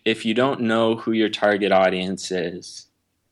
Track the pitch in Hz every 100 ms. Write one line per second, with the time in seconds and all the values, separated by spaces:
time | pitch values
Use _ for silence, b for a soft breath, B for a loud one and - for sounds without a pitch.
0 | 110 110 117 110 135 135 113 113 113 113
1 | - 113 107 - 104 101 101 95 95 92
2 | 92 92 - 92 85 90 - - - _
3 | _ _ _